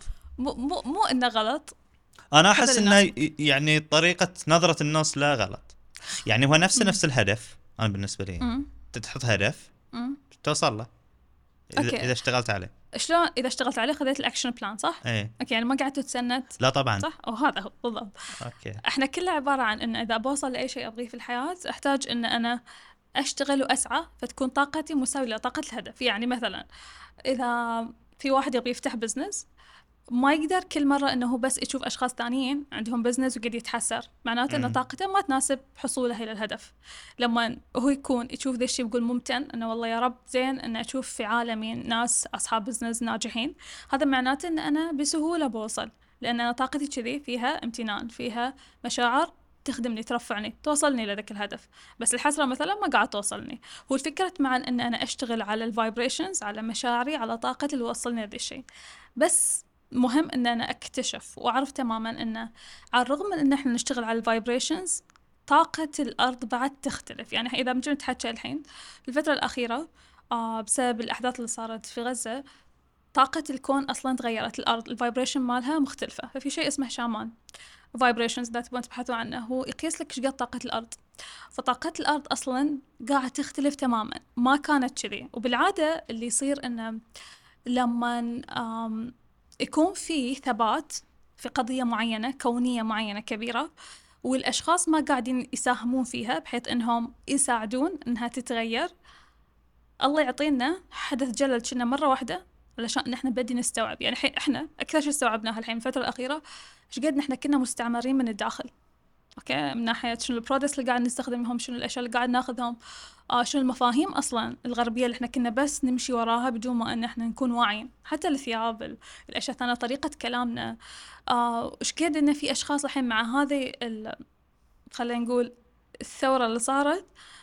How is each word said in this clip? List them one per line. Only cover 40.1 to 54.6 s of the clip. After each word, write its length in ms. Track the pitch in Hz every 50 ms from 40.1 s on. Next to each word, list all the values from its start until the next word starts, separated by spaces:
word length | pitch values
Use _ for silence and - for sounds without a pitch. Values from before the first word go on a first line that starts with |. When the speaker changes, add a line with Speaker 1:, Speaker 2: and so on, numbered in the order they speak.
| 247 - _ -
Speaker 1:
زين 320 | - 254 254 262 262 262
إن 160 | - 226 226
أشوف 320 | 226 226 - - 262 254 -
في 160 | - - 226
عالمي 500 | 208 226 240 240 233 220 220 220 220 233
ناس 540 | 240 - - 226 226 240 233 - - - - -
أصحاب 300 | 208 - - 226 226 196
بزنس 380 | 254 220 - 233 233 226 -
ناجحين، 520 | 233 226 226 226 - 220 - 233 240 320 - - - - - - - -
هذا 160 | 285 269 302
معناته 420 | 277 269 254 254 262 277 277 - 349
إن 100 | 320 311
أنا 340 | - 294 294 311 330 339
بسهولة 540 | 302 269 294 285 330 320 302 330 349 320 302
بوصل، 440 | 254 214 220 214 214 - 220 214 220 _ _ _ _ _ -
لأن 200 | 240 240 240 233
أنا 120 | 240 240
طاقتي 340 | 240 247 262 262 - 285 285
كذي 340 | 285 - 262 226 240 277 285
فيها 280 | 294 240 240 240 240 269
امتنان، 600 | 320 - - 240 226 240 226 214 202 - 233 226
فيها 460 | - - 240 240 214 240 240 262 262 - - - _ _ -
مشاعر 480 | 240 - 254 240 233 247 285 339 349 - _ _ _ _ _ -
تخدمني، 380 | 285 240 - 233 247 220 220
ترفعني، 540 | 220 - 240 240 - - 220 208 208 226 - -
توصلني 440 | - 302 294 285 311 285 262 233 220
لذاك 240 | 202 202 214 208 -
الهدف. 380 | 214 208 208 202 - - - _ _ - - - - -
بس 160 | 233 - 247
الحسرة 300 | 247 - 294 294 311 285
مثلًا 300 | 254 254 262 302 359 403
ما 140 | 415 403 311
قاعد 200 | 277 208 214 -
توصلني. 520 | - 202 196 - 208 208 220 - 247 - - - - - - -
هو 20 | 269
الفكرة 380 | 262 269 320 302 - 381 359 359 -
مع 160 | 277 262 254
إن 240 | 254